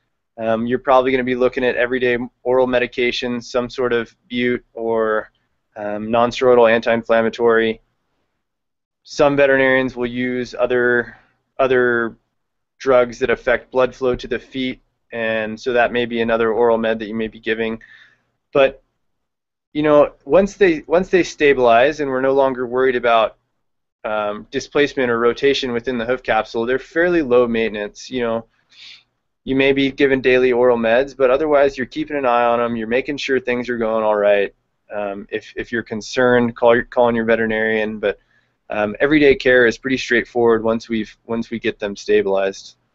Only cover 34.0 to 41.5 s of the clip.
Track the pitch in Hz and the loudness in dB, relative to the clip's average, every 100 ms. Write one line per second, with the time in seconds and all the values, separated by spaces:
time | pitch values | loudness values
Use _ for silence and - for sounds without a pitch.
34 | 107 104 101 101 98 - _ _ _ 104 | 0 2 2 2 0 -8 _ _ _ -10
35 | 101 101 - 110 - - 110 117 - 110 | -8 -10 -10 -12 -10 -14 -6 -6 -6 -12
36 | - 131 123 123 120 117 120 120 120 127 | -6 0 2 2 0 2 2 2 0 0
37 | 120 117 113 113 113 110 110 110 107 107 | 0 0 0 0 0 -2 0 -2 -2 -4
38 | 104 - _ _ _ _ - 107 104 104 | -4 -4 _ _ _ _ -10 -4 -4 -2
39 | 143 151 143 135 131 127 117 110 131 127 | 2 4 4 4 4 4 4 0 -4 -4
40 | - 120 - 123 117 110 113 117 - 113 | 0 -2 -2 0 2 2 0 -4 -4 -6
41 | 104 - - 117 113 | -6 -12 -8 -8 -8